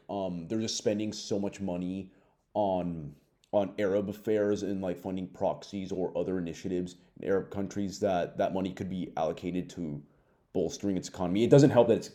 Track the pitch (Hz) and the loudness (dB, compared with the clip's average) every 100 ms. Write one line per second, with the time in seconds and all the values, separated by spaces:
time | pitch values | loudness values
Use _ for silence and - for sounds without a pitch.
0 | - 98 95 87 82 113 110 - 117 104 | -8 -4 -4 -6 -4 -4 -2 -2 0 0
1 | 107 104 - 101 101 - 95 87 90 95 | -2 -6 -4 -2 -2 -4 -6 -4 -4 -6
2 | 92 - _ _ _ 110 98 92 87 82 | -10 -18 _ _ _ -2 0 0 -2 -6
3 | 71 - _ _ _ 104 98 - 101 101 | -10 -16 _ _ _ 0 0 0 0 2
4 | 101 101 113 107 104 101 98 98 92 85 | 0 -4 0 2 2 0 -2 -2 -4 -4
5 | 98 92 92 - 92 73 - 101 92 92 | -6 -6 -6 -2 -2 -2 -6 -8 -6 -4
6 | 87 85 90 92 85 82 95 90 90 - | -2 -2 -2 -2 -4 -6 -4 -4 -4 -10
7 | _ - - 95 - 101 95 101 98 90 | _ -8 0 0 0 -6 -4 -4 -4 -2
8 | 101 90 76 - 98 95 95 - 95 92 | 0 0 0 0 0 0 -2 -4 -6 -4
9 | 82 - 80 - 90 90 85 - 80 73 | -6 -2 -2 -2 -4 -4 -6 -8 -8 -8
10 | - _ _ _ _ 104 82 - 101 90 | -12 _ _ _ _ -2 -2 0 -2 -2
11 | - - 90 98 120 143 139 120 110 104 | -4 -4 0 2 8 10 10 8 6 4
12 | - | 0